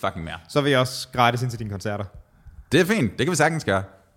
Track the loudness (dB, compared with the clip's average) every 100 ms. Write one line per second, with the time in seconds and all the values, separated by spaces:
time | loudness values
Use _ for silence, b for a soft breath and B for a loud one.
0 | -6 -4 -10 -12 -4 0 2 2 2 -2
1 | -6 2 2 2 -4 -6 -8 -6 -6 -6
2 | -8 -12 -20 _ -20 -20 0 2 4 2
3 | 0 0 0 2 2 2 0 0 -2 -12
4 | _